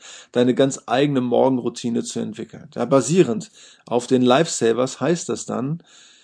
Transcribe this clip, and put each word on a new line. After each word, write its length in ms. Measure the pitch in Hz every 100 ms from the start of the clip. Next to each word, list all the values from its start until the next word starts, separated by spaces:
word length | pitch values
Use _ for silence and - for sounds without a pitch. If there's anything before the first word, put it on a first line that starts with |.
| - - -
deine 240 | 123 123 117
ganz 260 | 135 127 -
eigene 340 | 123 147 135
Morgenroutine 840 | 123 120 131 127 120 120 120 117 120
zu 160 | 117
entwickeln. 480 | 113 107 107 107 -
Ja, 120 | 113 120
basierend 680 | 135 123 185 135 110 - _ - - -
auf 220 | 117 -
den 140 | 127
Lifesavers 800 | 123 131 165 - 113 113 131 -
heißt 260 | 135 175 -
das 180 | 113 -
dann, 380 | 107 135 165 _ - - _